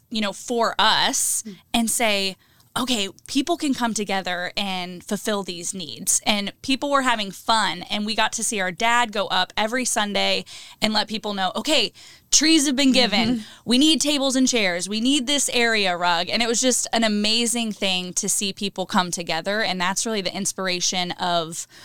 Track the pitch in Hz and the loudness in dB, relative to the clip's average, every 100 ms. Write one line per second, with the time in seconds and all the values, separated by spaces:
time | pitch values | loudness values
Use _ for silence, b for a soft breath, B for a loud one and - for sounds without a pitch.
0 | _ 220 202 196 - 240 214 - 214 160 | _ -4 -4 -6 -4 0 0 2 4 4
1 | 185 277 - - 220 180 _ 233 226 - | 2 0 -2 -2 -6 -14 _ -2 0 0
2 | 226 202 190 185 b b b - 247 233 | 0 0 -2 -6 b b b -6 -2 -2
3 | 196 - - 269 285 339 302 240 233 214 | -4 -8 -4 -2 0 0 -2 -2 -2 -2
4 | 196 196 185 180 180 - 202 185 180 180 | -2 -2 -2 -4 -4 -4 -4 -4 -6 -10
5 | - 202 - 202 196 170 170 185 151 120 | -6 -4 -2 -4 -4 -8 -8 -8 -10 -8
6 | 185 - - 208 196 - - 269 285 277 | -4 -2 0 -2 -4 -6 -2 -2 2 2
7 | 254 226 196 - - 226 190 180 - 208 | 2 0 -4 -4 0 2 2 -2 -6 -4
8 | 208 214 214 - 214 208 185 175 226 240 | -2 0 0 0 -2 -2 -2 0 2 2
9 | 240 202 190 185 180 - 214 254 240 226 | 2 -2 0 0 0 -2 0 0 0 0
10 | 208 196 196 190 B B B B 220 214 | 0 0 0 0 B B B B 0 0
11 | 208 214 214 202 185 - 269 294 196 B | -2 -4 -6 -4 -2 -2 0 2 0 B
12 | B B _ - 311 320 277 254 277 254 | B B _ 4 6 6 4 4 4 6
13 | 233 208 226 240 214 B - 247 311 294 | 4 4 2 0 -4 B 0 4 4 4
14 | 294 285 269 262 254 240 190 175 180 214 | 2 2 2 4 4 4 2 0 -2 -2
15 | 247 285 240 285 - 240 233 220 190 175 | 2 2 2 0 2 2 2 4 2 2
16 | 175 170 180 220 233 233 254 233 - 226 | 2 2 0 0 0 2 2 2 0 2
17 | 220 208 208 226 233 233 220 196 196 185 | 2 2 2 2 0 -2 -4 -2 -2 -2
18 | 180 - 190 - 196 - 196 - 185 208 | -2 -4 -2 -2 -2 -4 -6 -4 -2 0
19 | 180 180 170 160 175 208 202 185 180 196 | 0 -2 -4 -4 -2 -2 -2 0 -2 -2
20 | 233 220 185 190 196 - 185 180 - 185 | -2 -2 -4 -4 -4 -4 -4 -2 -2 -2
21 | 175 - 180 170 160 147 - B | -4 -4 0 0 -2 -6 -12 B